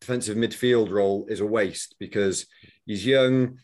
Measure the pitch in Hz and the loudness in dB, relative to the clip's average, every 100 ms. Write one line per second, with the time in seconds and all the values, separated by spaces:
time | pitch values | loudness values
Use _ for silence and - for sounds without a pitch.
0 | - 123 107 107 113 - 123 120 104 101 | -6 -4 -2 -2 -2 0 2 4 2 2
1 | 98 98 104 101 104 110 98 - - - | 0 0 -4 -4 -2 0 -2 -4 -14 -14
2 | 95 104 98 87 - _ - _ - 101 | -6 -2 0 -2 -8 _ -20 _ -8 -4
3 | 113 135 127 131 127 - | 2 4 4 2 0 -4